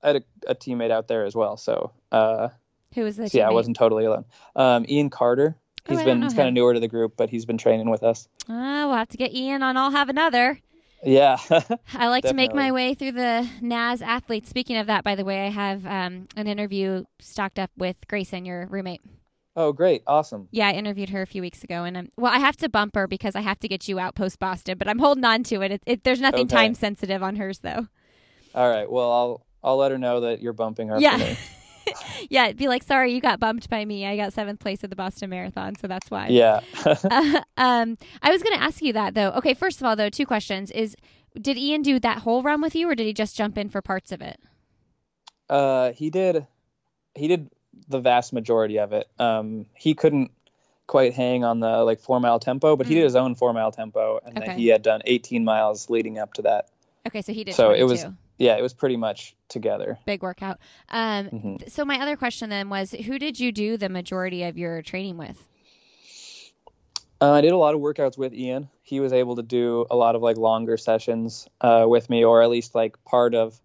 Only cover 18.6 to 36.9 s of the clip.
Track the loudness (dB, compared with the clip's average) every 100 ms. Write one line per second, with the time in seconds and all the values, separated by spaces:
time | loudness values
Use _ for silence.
18.6 | -8 -8 -8 -12 -18 -20 _ _ _ 0
19.6 | 0 4 2 2 2 2 2 -8 -10 -2
20.6 | 0 0 -4 -6 -6 -6 -8 -8 -10 -12
21.6 | -10 -8 -8 -10 -12 -2 2 4 2 0
22.6 | -2 0 0 -2 -4 -4 -6 -4 -4 -4
23.6 | -6 -8 -6 -6 -6 -4 -6 -4 -6 -6
24.6 | -8 -6 -4 2 4 4 4 2 0 -2
25.6 | -2 -4 -2 -2 2 2 2 2 2 2
26.6 | 2 2 -4 -4 -6 -4 -4 -6 -8 -8
27.6 | -8 -8 -8 _ _ _ _ _ _ 0
28.6 | 2 2 0 0 2 2 0 -4 _ _
29.6 | -2 2 2 0 0 0 0 -4 -6 -4
30.6 | -6 -4 -4 4 4 4 -2 -6 -12 -20
31.6 | -20 -12 -12 -12 -14 -14 -2 2 2 0
32.6 | -2 -2 0 0 2 0 0 0 0 -4
33.6 | -6 -8 -6 -8 -6 -6 -6 -6 -8 -8
34.6 | -8 -8 -10 -10 -10 -8 -10 -10 -10 -10
35.6 | -10 -10 -8 -10 -8 -10 2 6 6 4
36.6 | -2 -2 2